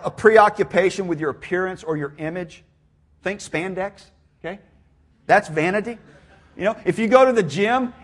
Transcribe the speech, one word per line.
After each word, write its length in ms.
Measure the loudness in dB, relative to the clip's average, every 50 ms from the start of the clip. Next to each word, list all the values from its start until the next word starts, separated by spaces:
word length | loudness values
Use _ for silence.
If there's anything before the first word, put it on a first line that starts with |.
| -2
a 60 | -10
preoccupation 960 | -8 2 4 6 8 8 8 6 4 0 -4 0 0 2 2 2 0 -2 -4 -4
with 120 | -4 -4
your 100 | -4 -4
appearance 540 | -6 -6 -8 -6 -4 -4 -4 -4 -6 -8 -8
or 120 | -6 -6
your 180 | -6 -6 -8 -10 -10
image. 460 | -10 -8 -8 -8 -10 -12 -14 -20 _ _ _ _ _ _ _ _ _ _ _ _
Think 180 | _ -8 -8 -8
spandex, 640 | -10 -8 -8 -6 -6 -6 -6 -6 -8 -8 -10 -14 -20 _ _ _ _ _ _ _
okay? 200 | -14 -14 -14 -14 _ _ _ _ _ _ _ _ _ _ _ _ _ 2
That's 200 | 2 2 2 0
vanity. 500 | -4 -4 -2 -2 -2 -4 -4 -6 -10 -14 -18 -20 -20 _ _ _ _ _ _ _ _ -6
You 80 | -4
know, 100 | -4 -4 -2 -4
if 140 | -4 -2 -2
you 80 | 0 4
go 180 | 6 6 6
to 80 | 6 4
the 100 | 2 0
gym 500 | 0 -2 -2 0 0 0 0 -2 -4 -8 -10